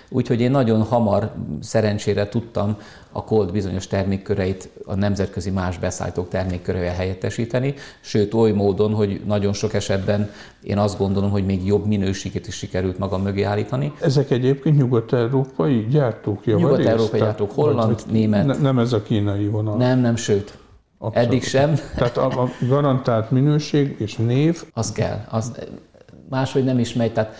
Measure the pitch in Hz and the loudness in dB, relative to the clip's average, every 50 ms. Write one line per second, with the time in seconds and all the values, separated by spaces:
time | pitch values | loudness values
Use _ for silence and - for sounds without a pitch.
0 | - - - 123 120 - 127 113 120 123 139 139 127 113 110 107 107 - 123 120 | -12 -4 -2 -2 0 0 2 2 2 2 2 4 4 4 4 2 2 2 2 2
1 | 113 101 101 101 107 - - - 87 - 76 - - - - 113 104 104 104 104 | 2 2 2 2 0 -2 -4 -6 -8 -6 -8 -8 -6 -2 0 0 2 2 0 0
2 | - 107 101 98 101 104 - 120 - - - 98 101 104 107 - - - - - | -2 -2 0 0 -2 -2 -2 -4 -4 -4 -4 -2 -2 -2 -2 -4 -8 -16 -20 -20
3 | - - - - - - 110 110 98 90 92 104 95 92 92 95 - - 98 98 | -18 -12 -10 -8 -4 0 2 2 2 2 0 -2 -2 -2 -4 -6 -4 -2 -2 -2
4 | 95 98 98 95 - - 101 98 92 92 95 - - - - - - - - 95 | 0 0 -2 -2 -2 -2 -2 0 0 -2 -2 -4 -8 -16 -18 -16 -10 -6 -2 0
5 | 101 104 101 92 95 - - 98 90 98 95 95 90 92 90 87 90 92 - - | 0 0 0 0 -2 -4 -4 -6 -4 -2 -2 -2 -2 -2 -4 -4 -4 -4 -4 -4
6 | 90 90 - - 95 - - 92 92 92 90 87 - - 92 92 87 87 87 87 | -6 -6 -4 -4 -4 -4 -4 -4 -2 -2 -4 -4 -4 -4 -4 -2 -2 -2 -2 -2
7 | 92 92 95 - - 107 - - 117 117 - 123 131 139 139 - - - - - | -4 -4 -4 -4 -6 -6 -4 -4 -4 -2 -2 -2 -2 -2 -4 -6 -10 -20 -20 -20
8 | - - - 110 101 101 110 113 113 110 101 101 101 101 95 90 104 107 107 110 | -8 -2 0 0 0 2 2 4 4 4 4 4 2 2 2 2 2 2 2 0
9 | 104 101 95 - - 101 104 104 98 101 98 - 110 104 - 98 - - 101 95 | 0 0 -2 -4 -4 -2 -2 0 0 0 -2 -2 -2 -2 -2 -2 -2 -2 -2 -2
10 | 95 104 101 101 104 101 - - - - - _ - - 101 101 104 104 - - | 0 0 0 0 -2 -4 -6 -12 -20 -20 -20 _ -6 -2 0 2 2 0 0 0
11 | 98 95 98 98 98 101 101 101 95 98 98 92 92 98 104 98 101 104 107 101 | 0 0 0 0 0 0 0 0 0 0 0 0 2 2 2 2 2 0 0 0
12 | 95 95 98 - - 92 101 104 - - 95 - - - - 92 92 95 90 - | 0 0 -2 -4 -6 -6 -8 -8 -8 -10 -10 -10 -8 -6 -4 -2 -2 -2 -2 -2
13 | 98 95 101 95 98 101 98 98 101 101 104 104 104 - 127 131 147 147 143 - | -4 -2 -2 -2 -2 -2 0 0 0 0 0 -2 -2 -2 -4 -4 -4 -4 -4 -2
14 | - 147 131 147 131 - 131 123 127 131 139 143 - 165 147 143 127 123 123 113 | 0 2 2 2 2 2 0 2 2 2 2 2 2 2 4 4 4 4 2 0
15 | 110 - 139 123 117 117 135 131 139 135 - - 160 156 131 113 104 113 143 151 | 0 0 0 0 2 2 2 0 0 -2 -2 -2 0 2 2 0 0 0 2 2
16 | 135 117 - - - 107 101 - - 117 107 - 170 151 - - 135 113 113 113 | 2 0 -2 -4 -4 -6 -6 -2 0 0 2 4 4 4 4 4 4 2 2 2
17 | 113 107 - 107 107 107 107 - 104 101 - 143 147 147 135 120 113 107 104 - | 2 0 2 2 0 0 0 -2 -4 -4 0 0 0 2 2 2 2 0 0 -2
18 | - - 110 110 110 110 104 101 156 139 127 - 151 135 131 123 113 120 123 104 | -2 -2 0 2 2 4 2 2 2 2 2 2 2 2 4 2 2 2 0 0
19 | 107 - 120 104 101 101 101 101 104 104 107 107 107 110 107 120 123 127 131 127 | 0 0 0 0 2 0 0 0 -2 -2 -2 -2 -2 -2 0 2 2 4 4 4
20 | 123 117 117 113 - - 104 98 98 - - - - - - - _ _ _ - | 4 2 0 0 0 2 0 0 0 -4 -12 -20 -20 -20 -20 -20 _ _ _ -10
21 | - 110 - 120 120 117 131 123 - - - 131 143 156 156 135 - - - - | -6 -2 0 2 2 2 2 0 0 0 2 2 2 4 2 0 -2 -4 -4 -2
22 | 123 120 - 135 131 131 127 127 127 127 - - 127 120 135 143 147 139 127 123 | -2 0 0 0 0 0 0 0 -2 -2 -2 -2 0 2 2 4 4 2 2 2
23 | - 127 117 110 104 - 127 127 139 151 151 151 151 - - 147 139 139 - - | 2 0 0 0 2 2 2 4 4 4 2 2 0 0 2 2 2 0 -2 -4
24 | 107 104 - - 113 117 120 135 151 165 170 - - - - 113 104 - - - | -6 -4 -2 -2 0 2 2 2 2 2 0 -2 -6 -8 -6 -6 -4 -4 -2 -2
25 | 92 90 104 104 - - 113 113 117 120 - - - - - - - _ _ - | -2 -2 -4 -6 -6 -4 -4 -4 -4 -4 -8 -12 -12 -14 -14 -16 -18 _ _ -20
26 | - - - - - - 135 131 131 - - 143 127 131 127 120 117 - - 127 | -20 -20 -20 -20 -12 -6 -4 -2 -2 0 0 2 2 2 2 2 0 0 0 0
27 | 117 113 - 110 107 - - | 0 0 0 0 -2 -2 -6